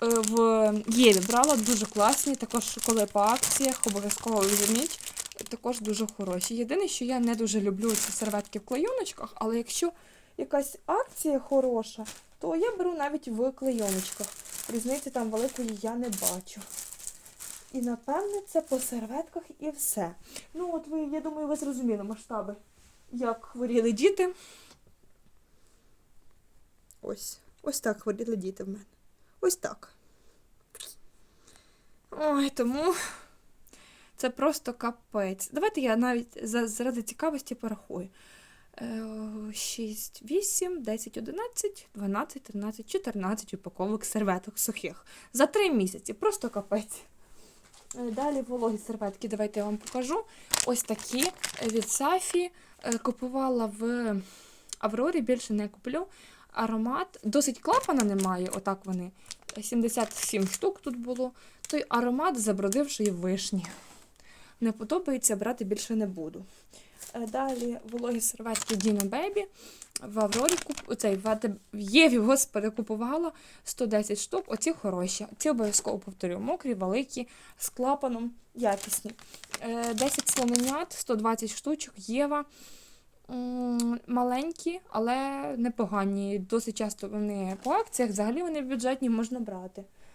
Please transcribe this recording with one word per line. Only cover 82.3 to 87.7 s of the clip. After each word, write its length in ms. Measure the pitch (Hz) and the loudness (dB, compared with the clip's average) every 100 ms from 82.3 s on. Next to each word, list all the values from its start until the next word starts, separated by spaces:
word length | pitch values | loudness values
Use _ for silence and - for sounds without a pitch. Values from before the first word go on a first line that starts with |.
| 294 294 - - - - - _ - - | 0 -4 -12 -20 -20 -20 -20 _ -20 -10
М, 720 | 247 247 247 247 240 233 233 - | -6 -4 -2 0 0 0 -2 0
маленькі, 760 | 247 247 254 320 - 339 359 - | 0 2 0 -2 -4 -4 -6 -4
але 280 | 220 226 262 277 277 285 247 | -2 0 0 -2 -4 -4 -2
непогані. 840 | 247 240 190 202 196 196 196 202 | -2 0 0 0 0 0 0 -2
Досить 400 | 185 226 226 208 | 0 -2 0 -4
часто 300 | 214 - 202 | -4 -6 -6
вони 480 | 208 208 202 190 190 | -4 -2 -2 -4 -4
по 80 | 254 | 0